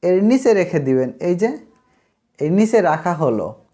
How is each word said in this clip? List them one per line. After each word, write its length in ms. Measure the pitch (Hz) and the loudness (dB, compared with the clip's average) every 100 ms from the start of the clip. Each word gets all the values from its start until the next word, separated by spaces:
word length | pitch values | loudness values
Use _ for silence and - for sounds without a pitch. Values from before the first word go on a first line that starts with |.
এর 220 | 175 185 | 0 2
নিচে 300 | 208 262 262 | 2 2 2
রেখে 240 | 208 175 165 | 2 2 -2
দিবেন, 340 | 135 131 127 - | 0 0 -2 -4
এই 140 | 175 | -4
যে 240 | 175 220 302 - _ _ _ _ _ _ _ | -2 -2 -4 -16 _ _ _ _ _ _ _
এই 100 | 151 | -2
নিচে 300 | 185 214 226 | 0 2 2
রাখা 340 | 175 156 180 | 2 -2 -4
হলো 400 | 165 151 113 80 110 _ | -2 -2 -2 -6 -12 _